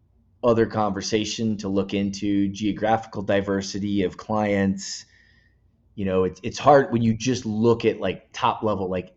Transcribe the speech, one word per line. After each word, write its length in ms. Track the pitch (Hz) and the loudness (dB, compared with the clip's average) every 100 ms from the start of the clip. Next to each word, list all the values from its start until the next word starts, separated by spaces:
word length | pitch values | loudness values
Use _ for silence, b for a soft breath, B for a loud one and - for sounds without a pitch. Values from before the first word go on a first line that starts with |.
| _ _ _ _ | _ _ _ _
other 240 | 123 113 113 | 2 4 2
conversation 920 | 110 107 98 95 110 104 - 113 101 | 0 -2 -2 -2 -2 -2 -2 -2 -2
to 100 | 101 | -2
look 240 | 98 98 | -2 0
into, 560 | 101 101 98 104 101 101 | -2 -2 -2 -2 0 0
geographical 720 | 98 107 95 107 113 - - | -2 -4 -2 0 0 -2 -8
diversity 840 | 98 101 98 98 95 101 104 101 | -2 0 0 -2 -4 -6 -4 -2
of 120 | 90 85 | -2 -4
clients. 920 | - 107 104 101 98 196 - - - b b b b b _ _ _ | -4 -2 0 2 2 0 -6 -12 -16 b b b b b _ _ _
You 100 | - | -6
know, 200 | 95 92 | -2 0
it's, 160 | 92 - | 0 -2
it's 160 | 120 - | -8 0
hard 340 | 135 143 135 | 6 6 6
when 100 | 117 | 2
you 120 | 117 | 2
just 300 | 110 113 123 | 0 0 -2
look 400 | 110 107 117 113 | -2 2 4 4
at, 160 | 113 98 | 2 0
like, 280 | 98 87 - | -2 -6 -10
top 300 | - 123 107 | -2 -2 0
level, 260 | 110 98 92 | -2 -2 -2
like, 220 | 92 90 | -4 -6